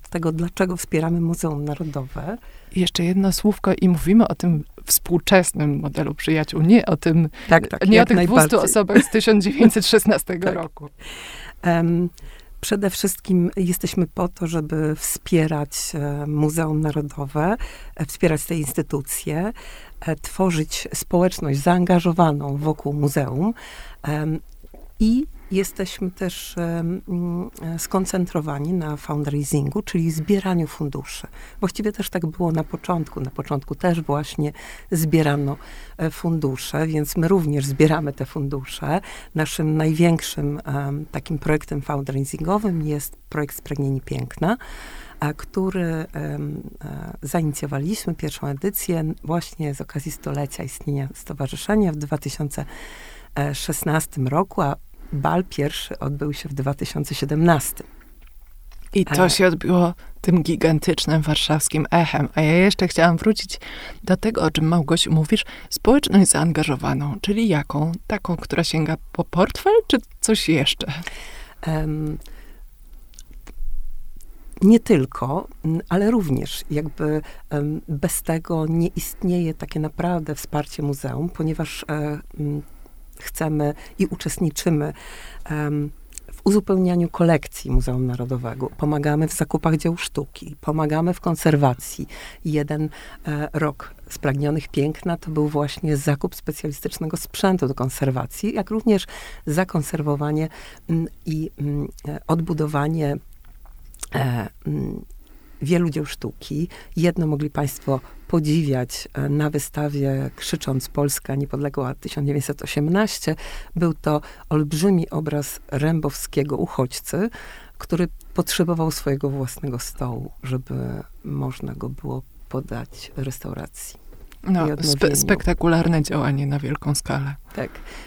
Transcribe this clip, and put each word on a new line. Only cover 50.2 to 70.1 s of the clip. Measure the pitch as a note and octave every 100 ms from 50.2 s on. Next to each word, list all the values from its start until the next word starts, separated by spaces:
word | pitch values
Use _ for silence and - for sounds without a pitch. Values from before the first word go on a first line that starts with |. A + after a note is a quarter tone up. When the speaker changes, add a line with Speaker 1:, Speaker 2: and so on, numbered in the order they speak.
| - C#3+ C#3+ -
Speaker 1:
istnienia | C3+ - - C#3 C3+
stowarzyszenia | - - C3+ C3+ - - G#3+ G3
w | D3+
dwa | D3 D3+
tysiące, | C#3+ - D3 - C#3+ - - - - - - -
e, | C#3+
szesnastym | C#3 - C3+ E3+ D#3 - - B2+
roku, | D3 F#3+ -
a | D3 D3 - - -
bal | C#3+ D3 E3+
pierwszy | F#3 - C#3+ - - -
odbył | C3+ C#3+ D3
się | C#3+ C#3+
w |
dwa | C#3 C3+
tysiące | C#3+ - D3+ C#3+
siedemnastym. | C#3 C#3 D3+ E3+ D#3 - - - - - - - - - - - - -
Speaker 2:
I | G3+
to | F#3 D3
Speaker 1:
E. | F3+
Speaker 2:
się | - C#4
odbiło | B3+ - F3+ F3 F3 - -
tym | - F3
gigantycznym | D3+ E3 D#3+ D#3 - D#3+ - D#3
warszawskim | D3+ D3+ - D#3 - D#3 D3+
echem. | E3+ D#3+ C#3+ C#3+
A | -
ja | D#3
jeszcze | E3+ F#3+ - F#3
chciałam | - E3 E3
wrócić | A3 G#3+ - - - - - -
do | - F#3
tego, | G#3 A3+
o | D#3
czym, | D3+ D#3
Małgosiu, | E3+ C#3 E3 -
mówisz, | D#3+ D3+ G#3+ - - -
społeczność | - - C#4 - G3 F#3
zaangażowaną, | - E3 D#3 D#3 C3+ D3+ C#3 C#3+ C#3+
czyli | - G#3 A3+
jaką? | D3+ C#3 D3 D#3 E3+ -
Taką, | G#3+ - E3+
która | - -
sięga | E3+ D#3+ D3+ D#3+ -
po | -
portfel, | - F3 F#3 - G4 A4 -
czy | - -